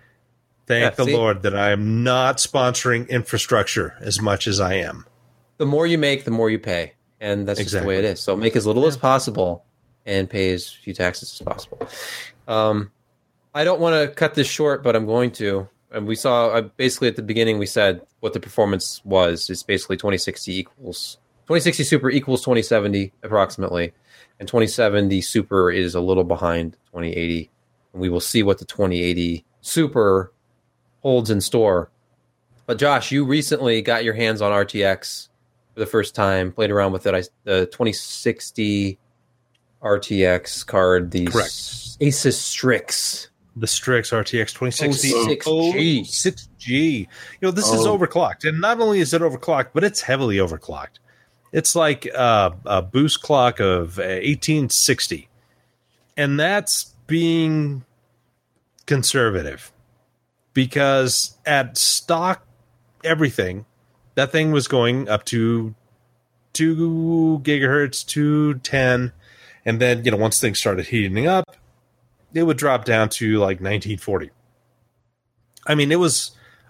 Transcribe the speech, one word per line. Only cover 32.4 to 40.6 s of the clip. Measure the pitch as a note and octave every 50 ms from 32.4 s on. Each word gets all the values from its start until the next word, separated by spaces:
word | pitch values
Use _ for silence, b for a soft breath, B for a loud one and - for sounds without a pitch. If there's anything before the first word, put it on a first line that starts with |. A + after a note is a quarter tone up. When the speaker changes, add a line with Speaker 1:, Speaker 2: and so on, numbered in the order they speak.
| _ _ _ _ _
Speaker 2:
But | - A#2+ G2+
Josh, | C#3 C#3+ C#3+ B2 - - C3+
you | C#3+ C#3+
recently | C3 C#3 D#3 C#3+ - D3+ C#3+ C3+ A#2+ A2+ A2 G2+
got | B2 A#2 A2+ A#2
your | A2+ G#2+
hands | A2+ A#2 A2 A2 G#2
on | G#2 G2+ G#2
R | G2+ G2+
T | G2 - G#2 G2
X | G2 F#2+ F#2 - - - - - - _ _ _ _ _ _ _ _ _
for | A2+
the | G#2+
first | - - A2 G2+ - -
time, | - G#2 G2 F#2+ F#2+ F#2 F#2 F2+
played | - A2 G2+
around | G2+ G2+ G2 G2 F#2+
with | F#2 -
it. | G2+ F#2
I, | F#2 F2+ - _ _ _
the | G#2 G2 F#2 F2+
twenty | F2+ - - B2 A2 G2+
sixty | - - - - - - A#2+ A2 - - - - - G#2+ G#2 G#2 G2+ G2+ G2 F#2+ - _ _ _ _ _ _ _ _ _ _ _ _ _ _ _ _
R | - G#2+ G#2 G2+
T | - - G#2+ F#2+ F#2+
X | F2+ F2+ F2+ - - - -